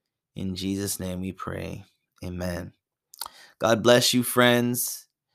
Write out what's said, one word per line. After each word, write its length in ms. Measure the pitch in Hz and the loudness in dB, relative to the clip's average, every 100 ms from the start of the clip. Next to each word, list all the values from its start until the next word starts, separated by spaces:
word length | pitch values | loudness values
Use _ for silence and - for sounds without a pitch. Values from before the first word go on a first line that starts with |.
| _ _ _ - | _ _ _ -10
In 180 | 95 | -8
Jesus' 460 | 92 95 98 101 - | -6 -4 -4 -4 -6
name 220 | 92 90 | -6 -6
we 100 | 92 | -8
pray. 540 | 87 - 95 90 92 101 _ _ _ | -8 -10 -10 -10 -12 -18 _ _ _
Amen. 520 | 92 90 90 87 95 - _ _ _ - - - - - | -12 -8 -6 -6 -10 -18 _ _ _ -18 -18 -18 -20 -2
God 240 | 110 113 | 2 4
bless 300 | 117 123 - | 6 6 6
you, 100 | 123 | 2
friends. 840 | 120 127 123 120 120 123 - - - _ _ | 0 4 4 4 0 -4 -6 -8 -16 _ _